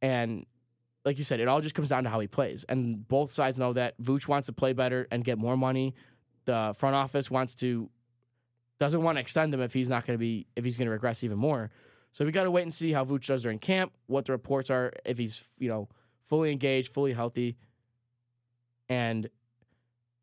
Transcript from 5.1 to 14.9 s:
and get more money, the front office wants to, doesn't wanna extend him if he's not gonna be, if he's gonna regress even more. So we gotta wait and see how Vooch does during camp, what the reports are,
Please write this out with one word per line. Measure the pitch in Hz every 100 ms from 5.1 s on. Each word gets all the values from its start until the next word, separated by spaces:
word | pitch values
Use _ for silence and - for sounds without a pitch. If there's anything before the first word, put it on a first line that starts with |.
and | 120
get | 120 113
more | 117 131
money, | 131 131 131 127 - _ _ _
the | - 117 107 101
front | 135 139
office | 135 143 135
wants | 131 127 -
to, | 127 117 - - _ _ _ _ _ _ _ _
doesn't | 143 165
wanna | 165 147
extend | 127 160 156
him | 135
if | 123
he's | 131 127
not | 120 -
gonna | 117
be, | 117 110 - -
if |
he's | 120 120
gonna | 117
regress | 107 120 113
even | 120 104
more. | 139 139 107 - - _ _
So | -
we | 147
gotta | 185 185
wait | 180
and | 170
see | 160 165
how | 147
Vooch | 131 139 123
does | 131
during | 117 110
camp, | - 190 185 - -
what | 135
the | 131
reports | 127 - 139 131
are, | 131 127